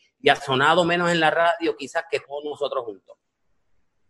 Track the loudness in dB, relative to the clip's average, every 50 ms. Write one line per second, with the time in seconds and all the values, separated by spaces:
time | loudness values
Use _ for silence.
0 | _ _ _ _ 0 2 2 2 0 -2 0 2 4 4 4 4 2 2 0 0
1 | 0 0 2 2 2 2 2 2 2 0 0 0 -2 -4 -4 -4 -10 -8 -6 -8
2 | -6 -4 -6 -6 -6 -8 -12 -10 -10 -10 -8 -6 -6 -4 -4 -6 -8 -8 -12 -16
3 | _ -20 -20 -20 _ _ _ _ _ _ _ _ _ _ _ _ _ _ _ _
4 | _ _